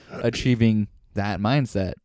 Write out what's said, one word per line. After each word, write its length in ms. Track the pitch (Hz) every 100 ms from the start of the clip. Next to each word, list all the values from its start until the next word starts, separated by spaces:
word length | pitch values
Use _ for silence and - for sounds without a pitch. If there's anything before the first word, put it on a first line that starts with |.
| -
achieving 760 | - 117 120 131 120 113 110 101 - _
that 260 | - 101 92
mindset 540 | 104 143 123 101 92 -